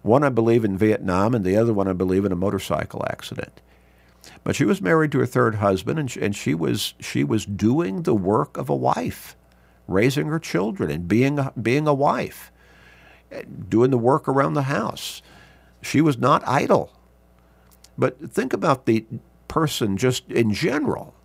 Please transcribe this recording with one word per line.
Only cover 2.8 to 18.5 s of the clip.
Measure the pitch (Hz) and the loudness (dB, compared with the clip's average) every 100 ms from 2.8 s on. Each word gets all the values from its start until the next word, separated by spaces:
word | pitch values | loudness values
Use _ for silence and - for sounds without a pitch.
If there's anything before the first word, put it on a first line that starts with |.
| 78 - - | -4 -8 -8
accident. | - - - - - _ _ _ _ _ _ - - | -8 -10 -10 -12 -16 _ _ _ _ _ _ -20 -8
But | - - | -4 0
she | 180 | 0
was | 196 | 2
married | 185 160 156 | 2 2 2
to | 139 | 0
her | 120 | 0
third | 127 120 107 | 2 2 2
husband, | 101 95 120 156 | 2 2 -2 -4
and | 135 | -4
sh-, | - | -4
and | 107 98 | -4 -4
she | 135 160 | -4 -2
was, | 147 113 - - | -2 -2 -4 -10
she | - 123 | -6 -4
was | - 110 101 | 0 -2 -2
doing | 98 104 143 180 190 | 0 2 2 0 -4
the | 165 113 | 0 0
work | 90 107 147 - | 2 0 0 -6
of | 139 | -4
a | 143 | -2
wife, | 127 - 254 - - - _ _ _ _ - | 0 -2 -4 -10 -18 -20 _ _ _ _ -2
raising | 92 123 135 156 | 2 2 0 -2
her | 160 | -4
children | - 165 202 190 - | -4 -2 -2 -2 -4
and | 143 87 | -4 0
being | 110 135 147 | 2 2 0
a, | 135 - | -4 -4
being | 113 135 151 | -2 0 2
a | |
wife, | 139 147 - - - - _ _ - - - - - _ - - - 98 | 2 2 0 -4 -10 -20 _ _ -20 -20 -20 -20 -20 _ -16 -14 -16 0
doing | 107 127 | 2 4
the | 127 | 4
work | 117 143 - | 2 2 2
around | 135 151 147 | 0 0 0
the | |
house. | 135 160 220 - - - - - - - _ _ | -2 -2 -4 -8 -12 -14 -18 -20 -20 -20 _ _
She | - 127 | -2 2
was | 160 120 | 2 2
not | 127 156 - | 2 2 2
idle. | 135 - 175 - _ _ _ _ _ _ _ _ _ - - | 0 2 0 0 _ _ _ _ _ _ _ _ _ -20 -2
But | - - 160 | -2 -2 -8
think | - 254 | -6 -4